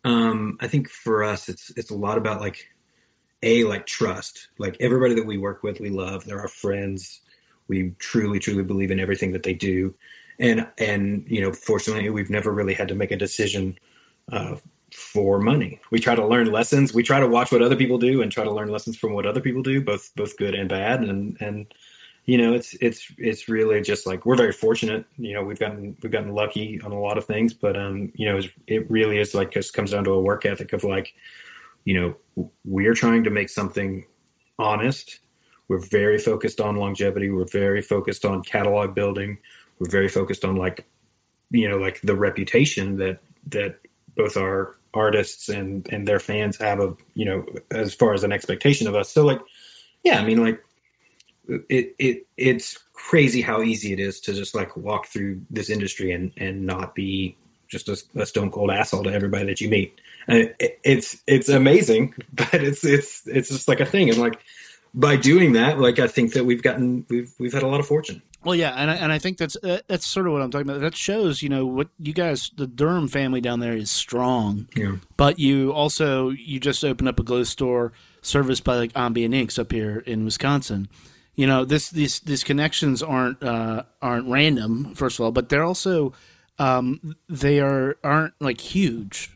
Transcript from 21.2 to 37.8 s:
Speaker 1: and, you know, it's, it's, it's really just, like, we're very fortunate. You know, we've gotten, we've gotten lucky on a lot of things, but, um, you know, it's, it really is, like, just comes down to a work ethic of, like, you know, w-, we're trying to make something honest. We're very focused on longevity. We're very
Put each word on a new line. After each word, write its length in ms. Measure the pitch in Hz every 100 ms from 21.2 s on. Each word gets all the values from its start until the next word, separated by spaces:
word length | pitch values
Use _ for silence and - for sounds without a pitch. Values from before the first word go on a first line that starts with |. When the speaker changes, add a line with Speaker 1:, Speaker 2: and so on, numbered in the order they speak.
| 101 -
Speaker 1:
and, 340 | 104 104 104 _ - - - _ -
you 120 | 123
know, 160 | 117
it's, 220 | 120 - -
it's, 360 | 117 113 - -
it's 320 | 117 107 -
really 320 | 110 110 104
just, 240 | 101 104 95
like, 200 | 92 113
we're 120 | 127
very 140 | 113
fortunate. 540 | - 110 113 110 110 - -
You 160 | 110
know, 100 | 104
we've 160 | 98 107
gotten, 380 | 107 104 104 -
we've 100 | 110
gotten 220 | 107 101
lucky 460 | 104 107 104 107 104
on 100 | 101
a 80 | 101
lot 180 | 101 104
of 80 | -
things, 280 | 107 117
but, 220 | - 104 98
um, 360 | 98 98 101 -
you 120 | 107
know, 100 | 98
it's, 100 | 95 _ -
it 220 | 110 110
really 280 | 110 107 104
is, 160 | 104
like, 180 | 101 95
just 220 | 101 -
comes 180 | - 98
down 120 | 101
to 80 | 98
a 100 | 95
work 240 | 95 101 104
ethic 280 | 98 -
of, 100 | 95
like, 320 | 85 95 - _ - - - - - _ -
you 140 | 92
know, 160 | 87 - _ -
w-, 160 | 87 _
we're 300 | 95 95 104
trying 300 | 117 117 117
to 60 | 110
make 200 | 104 98
something 560 | - 98 - 98 95 - _ _ _ _ -
honest. 600 | 107 107 120 135 - - _ _ _ _ _
We're 120 | 95
very 400 | 90 104 104 104
focused 420 | - 110 107 -
on 140 | 107 104
longevity. 560 | 101 95 98 98 98
We're 140 | 95 90
very 360 | 101 98 101